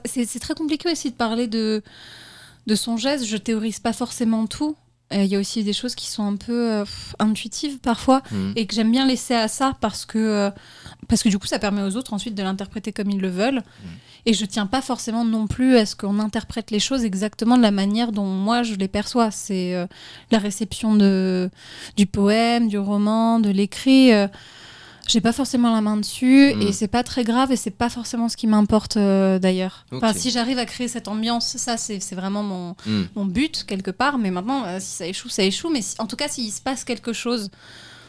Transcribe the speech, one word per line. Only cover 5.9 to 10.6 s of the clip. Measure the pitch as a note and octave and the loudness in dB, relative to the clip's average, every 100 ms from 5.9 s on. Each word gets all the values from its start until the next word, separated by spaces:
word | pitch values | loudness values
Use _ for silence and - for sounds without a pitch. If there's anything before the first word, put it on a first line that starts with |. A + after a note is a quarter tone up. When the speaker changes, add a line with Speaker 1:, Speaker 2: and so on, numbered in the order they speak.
Speaker 1:
qui | - - | -6 -8
sont | - G3+ | -4 -4
un | G3+ | -4
peu, | - A#3+ A#3 | -4 -2 0
euh, | G#3+ | -2
pff, | G3+ - - - | -4 -10 -14 0
intuitives | G#3+ G#3 A3 - D4 C4+ | 0 0 -4 -6 -8 -4
parfois, | B3 A#3 - C4 - | -2 0 4 2 2
Speaker 2:
Hmm. | G#3+ F#3+ A3 | -4 -2 -2
Speaker 1:
et | G#3 | -2
que | |
j'aime | A3 A3+ | 0 2
bien | B3 C4+ | 4 2
laisser | B3+ - | 0 0
à | A#3+ G#3+ | 0 0
ça | - C4+ C4+ | 0 -2 0
parce | G#3+ - | -4 -4
que, | - A3 | -6 -2
euh, | A3 G#3 G3+ G3+ | 0 2 0 -4